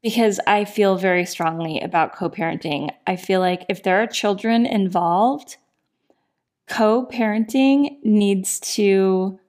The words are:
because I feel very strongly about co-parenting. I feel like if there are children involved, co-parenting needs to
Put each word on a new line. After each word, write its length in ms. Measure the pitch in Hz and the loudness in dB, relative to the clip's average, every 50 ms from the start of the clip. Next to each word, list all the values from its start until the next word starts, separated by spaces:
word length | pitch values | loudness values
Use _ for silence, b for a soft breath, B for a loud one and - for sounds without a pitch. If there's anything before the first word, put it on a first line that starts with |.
because 380 | - 226 214 233 233 214 196 - - | -4 -2 0 2 2 2 2 0 0
I 180 | - 208 208 208 | 2 2 2 0
feel 320 | 202 - - 208 196 190 | -2 0 2 2 2 2
very 280 | 180 185 190 180 180 175 | 2 2 2 2 2 0
strongly 560 | 180 - - 170 165 165 165 165 160 156 - | -4 -4 -4 -4 -2 -2 -4 -6 -6 -6 -6
about 340 | - - - 170 160 143 - | -8 -2 0 0 0 0 -2
co-parenting. 760 | - 185 170 165 - 165 165 - - - 170 147 139 147 147 - _ _ | -6 -6 -6 -4 -4 -6 -4 -4 -6 -6 -6 -6 -4 -6 -8 -10 _ _
I 120 | - 185 | -6 -6
feel 240 | 175 - - 190 185 | -6 -2 -2 0 2
like 260 | 185 180 180 180 - - | 2 0 -2 -2 -4 -6
if 140 | 202 180 | -6 -4
there 180 | - 190 185 196 | 0 0 2 2
are 60 | 226 | 0
children 580 | 220 - - - 208 202 190 - 226 226 233 233 | -2 -4 -4 -2 -2 -2 -2 0 0 2 2 2
involved, 920 | - - 208 196 185 180 180 175 170 170 185 214 247 277 294 - - - _ _ _ _ _ _ _ _ _ _ _ _ _ _ _ _ _ _ _ _ _ _ - | 2 0 0 0 0 0 0 0 2 2 2 2 2 0 -2 -8 -18 -20 _ _ _ _ _ _ _ _ _ _ _ _ _ _ _ _ _ _ _ _ _ _ -10
co-parenting 1300 | - - 226 214 220 247 254 262 - 240 233 214 208 220 226 214 - 262 269 269 277 277 285 285 285 - - | -2 0 2 2 2 2 -2 -4 -4 -4 -2 -2 0 -2 -2 -2 0 2 4 4 4 4 2 0 -4 -6 0
needs 560 | 220 208 208 202 202 196 190 190 - - - | 2 2 4 4 2 2 0 -2 -6 -8 -8
to 800 | - - - - 208 196 196 190 190 190 190 185 185 190 185 - _ | -8 -8 -4 0 2 4 4 4 4 2 2 0 0 -4 -6 -10 _